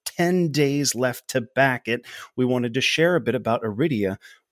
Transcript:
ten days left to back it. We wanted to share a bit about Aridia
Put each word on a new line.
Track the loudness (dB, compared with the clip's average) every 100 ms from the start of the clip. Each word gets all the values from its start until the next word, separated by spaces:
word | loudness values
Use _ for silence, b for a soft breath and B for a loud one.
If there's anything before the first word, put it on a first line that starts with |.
ten | -8 -2 2 2 2
days | 2 2 2 -2 0
left | -2 -2 -4
to | -4
back | -2 2 2 2 -2
it. | -4 -6 B B -2
We |
wanted | 0 0 0
to | -2
share | 0 2 2 2
a |
bit | 0 -2
about | 0 -2
Aridia | -2 -2 -2 0 -2 -4 B B B